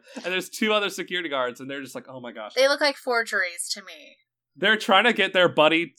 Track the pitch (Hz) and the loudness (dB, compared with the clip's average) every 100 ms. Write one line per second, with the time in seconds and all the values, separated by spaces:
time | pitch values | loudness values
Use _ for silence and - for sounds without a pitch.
0 | _ - 175 185 - - 214 214 196 - | _ -10 -4 -4 -4 -4 0 0 0 -6
1 | 175 180 165 139 123 120 135 139 131 131 | -8 -6 -4 -4 -4 -6 -12 -12 -12 -14
2 | - 131 120 113 107 247 269 285 294 277 | -14 -16 -14 -14 -6 2 2 2 -2 -2
3 | 262 233 220 202 180 170 - 208 185 160 | -2 -2 -2 -4 -4 -6 -10 -10 -12 -20
4 | 139 _ _ _ _ 147 196 214 - 196 | -20 _ _ _ _ -2 0 2 4 4
5 | 233 220 196 190 170 139 156 160 170 | 4 2 2 4 4 6 4 4 -2